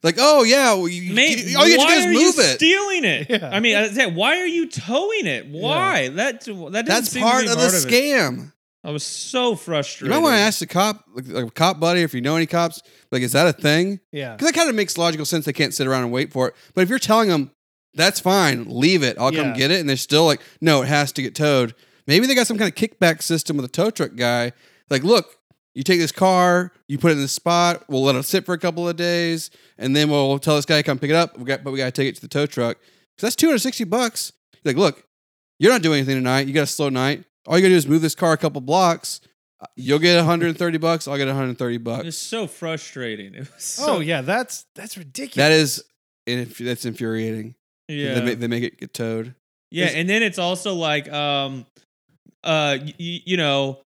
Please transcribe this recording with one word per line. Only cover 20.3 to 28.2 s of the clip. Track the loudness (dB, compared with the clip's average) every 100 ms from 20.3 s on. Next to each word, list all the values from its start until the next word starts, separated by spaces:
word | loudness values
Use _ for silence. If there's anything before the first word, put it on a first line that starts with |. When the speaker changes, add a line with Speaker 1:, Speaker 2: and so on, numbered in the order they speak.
| 2 -4 _
Speaker 1:
"No, | 2 2
it | 2
has | 0 0
to | -4
get | -8
towed." | -2 2 2 0 -4 _ _ 0
Maybe | 2 4
they | 2
got | 0
some | 0
kinda | -2
kickback | -2 -4 _ 0 0
system | -2 -4 -2 -4
with | -4
a |
tow | -2 -2
truck | -2 -6 -2
guy. | -2 0 -2 -8 _ _ _
Like, | -2
"Look, | 4 2 2 _ _ _ _ -8
you |
take | 0 2
this | 0
car, | 2 2 4 4 2 0 _ _
you | 0
put | 2
it | 2
in |
this | -2
spot, | -4 0 2 2 0 -4
we'll | 0
let | 2
it | 0